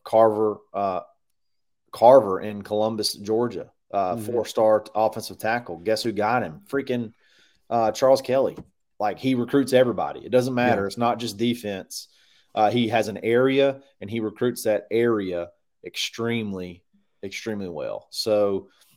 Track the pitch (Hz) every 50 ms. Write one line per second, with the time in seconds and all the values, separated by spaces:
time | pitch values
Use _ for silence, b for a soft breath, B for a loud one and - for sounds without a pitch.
0 | _ - - 110 113 110 107 104 110 107 101 101 - _ - 98 101 98 92 87
1 | - - _ _ _ _ _ _ _ _ _ _ _ _ _ _ _ _ - -
2 | 113 120 131 135 110 101 95 92 - 107 104 101 98 - 104 107 107 110 113 107
3 | 107 - - - 101 101 110 113 120 120 104 85 - - _ _ _ _ - 101
4 | 98 90 117 120 107 107 123 120 107 - - - 113 110 107 107 107 - - 104
5 | 110 107 - 113 107 - 92 - - 110 113 120 123 - 87 82 85 104 110 107
6 | - 120 107 98 101 107 120 127 107 85 78 - - _ - 139 135 - 127 120
7 | 117 113 - b b b b b b b b b b _ - 117 113 110 - -
8 | 135 131 135 131 135 - 123 135 131 95 - - - - _ _ _ _ _ _
9 | 104 107 95 - - 131 131 120 120 117 - 143 135 117 127 123 127 123 110 90
10 | 82 71 71 - - - 107 127 123 131 127 123 123 123 117 101 98 98 - -
11 | 120 120 117 110 120 113 98 98 113 120 120 120 - 104 101 92 80 - - -
12 | - b b b b b b b b b b - 110 104 107 120 117 110 113 113
13 | 107 104 104 - - 110 117 120 131 135 135 139 135 139 135 139 B B B B
14 | - 101 110 117 107 107 101 - 123 123 120 - - 110 107 101 - - 104 113
15 | 120 120 117 107 98 92 90 85 87 - - _ _ _ _ _ - 90 - -
16 | - - - - 113 117 117 117 110 104 98 92 90 90 87 90 _ _ _ _
17 | _ _ _ _ - 98 - - - 113 110 104 98 90 82 76 65 55 50 -
18 | - _ - - - 113 107 104 104 101 98 95 98 b b b b b b